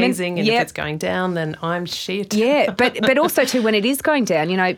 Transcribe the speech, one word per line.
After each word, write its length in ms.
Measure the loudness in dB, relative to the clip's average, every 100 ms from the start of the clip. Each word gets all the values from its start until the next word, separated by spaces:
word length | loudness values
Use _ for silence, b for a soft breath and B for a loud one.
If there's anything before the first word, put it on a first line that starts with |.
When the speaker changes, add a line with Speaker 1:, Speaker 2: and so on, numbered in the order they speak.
| 2
Speaker 1:
amazing, 340 | 0 -2 0
and 80 | 0
Speaker 2:
yeah. 80 | 0
Speaker 1:
if 60 |
it's 100 | -2
going 260 | -4 -6 -4
down, 360 | -2 -2 -2
then 240 | -2 -4 -4
I'm 240 | -4 -4 -4
shit. 480 | -8 -6 -6 -2
Speaker 2:
Yeah, 380 | 0 2 2 2
Speaker 1:
<laughs> 60 | 2
Speaker 2:
but, 240 | 0 2
but 160 | 2 4
also 260 | 2 2
too, 180 | 2 2
when 140 | 2 2
it 80 |
is 180 | 0 0
going 220 | 0 0
down, 260 | 2 0 0
you 60 | 0
know, 180 | 0